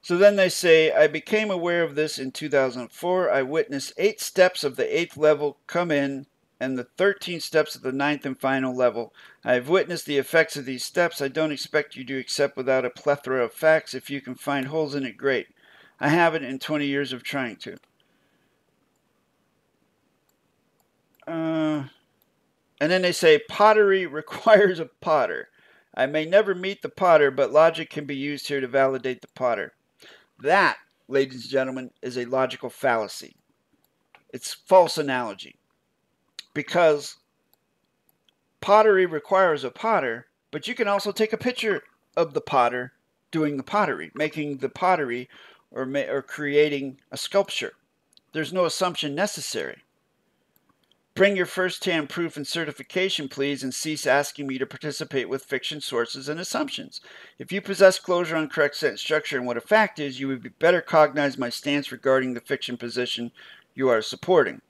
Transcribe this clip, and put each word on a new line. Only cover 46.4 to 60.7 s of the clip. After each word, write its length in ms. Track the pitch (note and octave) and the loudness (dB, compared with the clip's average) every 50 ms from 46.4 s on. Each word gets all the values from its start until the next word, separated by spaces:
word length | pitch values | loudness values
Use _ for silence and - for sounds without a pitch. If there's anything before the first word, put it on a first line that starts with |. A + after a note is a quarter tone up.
| D3+ C#3+ C#3+ D3 D3+ D3+ C#3+ C#3 C3+ C3+ B2+ _ _ _ | -6 0 4 4 4 4 2 -4 -6 -8 -12 _ _ _
a 60 | - | -12
sculpture. 560 | - - - - G3 G3 - - - A#2+ - _ _ _ _ _ _ _ _ _ _ _ _ | -10 -10 0 0 0 0 0 -4 -8 -8 -8 _ _ _ _ _ _ _ _ _ _ _ _
There's 200 | - D#3 D#3 C#3 | -6 -6 -6 -4
no 140 | F3 F#3 F3+ | 0 0 0
assumption 480 | D#3+ - - F#3 F3+ D#3 - - D3 C#3 | 0 0 -2 -2 -2 -2 -4 -6 -6 -2
necessary. 720 | D#3 G3 G#3 - D#3+ C3+ - - A2+ D2+ B1+ - - _ _ _ _ _ _ _ _ _ _ _ _ _ _ _ _ _ _ _ _ _ _ _ _ _ _ _ | -2 -4 -4 -4 -10 -10 -8 -6 -6 -6 -8 -10 -16 _ _ _ _ _ _ _ _ _ _ _ _ _ _ _ _ _ _ _ _ _ _ _ _ _ _ _
"Bring 200 | - F#3+ G3+ G3+ | 2 2 2 4
your 120 | F#3 F3+ | 0 -2
first-hand 640 | - - F#3 F#3 F3+ - - - F#3 E3+ D#3+ D3 C3+ | -4 -2 -2 -2 -2 -4 -4 -2 -2 -2 -2 -4 -4
proof 260 | - F3 E3+ D#3+ - | -6 -6 -6 -6 -6
and 100 | D#3 C#3+ | -10 -10
certification, 840 | - - E3+ E3 D3 C#3+ - D3 _ - F#3 F#3 F#3+ - - D3 C3+ | -6 -6 -6 -6 -6 -8 -12 -18 _ -4 -2 -2 -2 -2 -6 -8 -8
please, 320 | - C#3 C#3 C#3+ C#3+ C3 | -6 -4 -4 -4 -4 -4
and 120 | C3+ C3 B2 | -6 -8 -8
cease 320 | - - D#3 D#3 C#3 - | -6 -6 -6 -6 -4 0
asking 400 | C#3+ B2+ C#3+ C#3+ - - - C#3+ | 2 2 2 2 -2 -8 -10 -8
me 120 | C3+ C3 C3 | -8 -6 -6
to 80 | D3 | -8
participate 640 | - - - - D3+ C#3 - D#3 - - C3+ A#2 F2 | -8 -10 -10 -10 -10 -8 -8 -10 -6 -4 -6 -4 -4
with 160 | B2+ C3 - | -6 -8 -6
fiction 340 | - C#3 B2+ - - D3+ D3+ | -6 -6 -6 -6 -8 -10 -8
sources 480 | - - C3 A#2 A#2 A#2 - C3+ C3 C#3+ | -10 -4 -4 -4 -4 -4 -6 -12 -8 -8
and 100 | D3+ E3 | -8 -8
assumptions. 600 | F3+ - - B3 D#4 C#4 - - - - - - _ - - - - - _ _ | -8 -6 -4 -4 -4 -4 -6 -12 -14 -14 -18 -20 _ -20 -20 -20 -20 -20 _ _
If 120 | C3 - | -12 -8
you 120 | F#3 G3 | -8 -8
possess 360 | F#3 - G3 F3+ G3 F#3+ F#3 - | -6 -6 6 8 8 8 8 4
closure 380 | - - F3+ F3 F3 D#3 E3 | -2 0 0 0 0 0 -2
on 140 | D#3+ D#3 C#3 | -4 -4 -4
correct 260 | - D#3+ C#3+ C#3+ - | 0 0 0 0 0
sentence 240 | - D#3 C3+ A2+ - | -2 -2 -2 -2 -2
structure 380 | - - D#3 D#3 D3+ - D3 B2+ | -4 -2 -2 -2 -2 -2 -6 -4
and 80 | B2 | -4
what 100 | B2 A#2+ | -4 -4
a 60 | A#2+ | -6
fact 360 | - - G#3 A3 G#3+ G3+ - - | 0 2 4 4 4 2 -2 -8
is, 220 | D3 C#3+ B2+ B2+ | -8 -8 -6 -6
you 80 | C3+ C3+ | -6 -6
would 140 | C3+ B2 | -6 -6
be 80 | A#2+ B2 | -8 -18
better 320 | _ _ D#3+ E3 | _ _ 2 4